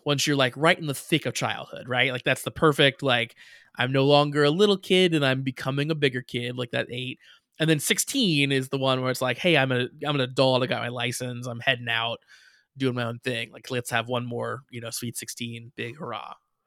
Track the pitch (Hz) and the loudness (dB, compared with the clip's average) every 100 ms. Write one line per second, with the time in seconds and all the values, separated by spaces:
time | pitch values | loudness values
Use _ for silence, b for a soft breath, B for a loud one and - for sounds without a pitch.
0 | - 143 151 143 127 135 160 180 151 135 | -2 0 2 2 2 2 2 2 -2 -6
1 | - 156 127 - 117 104 - - 131 123 | 0 0 0 -4 -4 -4 -8 -14 -4 0
2 | 131 123 - 131 - - 160 143 139 - | 0 -2 -2 -2 -4 2 2 4 2 2
3 | 135 120 117 - b b b - 127 135 | 0 0 0 -8 b b b -4 0 2
4 | 135 143 147 143 143 165 208 196 - 185 | 6 6 6 4 4 4 4 2 2 4
5 | 185 160 135 131 135 131 135 139 151 156 | 4 4 2 0 -2 -4 -4 -2 -2 0
6 | 143 123 - 120 120 123 123 123 113 123 | 0 -2 -6 -6 -6 -6 -6 -4 -6 -6
7 | 127 - b b b - 160 151 - 196 | -8 -10 b b b 0 2 4 2 -2
8 | - 277 214 147 139 135 131 139 131 127 | -2 0 2 4 2 2 0 0 2 2
9 | 127 123 127 120 180 151 131 123 123 151 | 0 -2 -2 0 4 4 4 0 -2 -6
10 | 147 143 127 131 131 127 127 120 117 123 | -2 0 0 2 4 4 0 -2 -4 -4
11 | 123 117 127 120 123 120 135 123 117 113 | -4 -4 -8 -8 -10 -4 -2 -2 -2 -2
12 | 117 113 b b b b b 135 131 123 | -2 -6 b b b b b -2 -2 0
13 | 117 120 127 117 117 127 - 127 - 120 | -4 -4 -4 -4 -6 -10 -8 -6 -2 -4
14 | 113 123 123 120 117 117 - 120 113 - | -2 -4 -4 -6 -6 -8 -12 -14 -10 -8
15 | 120 - 110 - 117 117 117 - 117 147 | -8 -8 -10 -10 -10 -10 -14 -10 -10 -10
16 | 147 107 - - _ _ | -10 -10 -12 -16 _ _